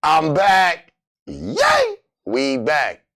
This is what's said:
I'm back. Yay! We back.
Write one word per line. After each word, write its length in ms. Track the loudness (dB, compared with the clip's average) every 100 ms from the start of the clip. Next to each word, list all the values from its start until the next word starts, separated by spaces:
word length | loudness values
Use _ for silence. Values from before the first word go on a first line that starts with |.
I'm 300 | 2 2 2
back. 600 | 0 2 4 2 -2 _ _ _ _ -16
Yay! 680 | -12 -8 0 2 2 0 -4 _ _
We 320 | -6 -2 -2 -2
back. 480 | -2 -2 -2 -6 _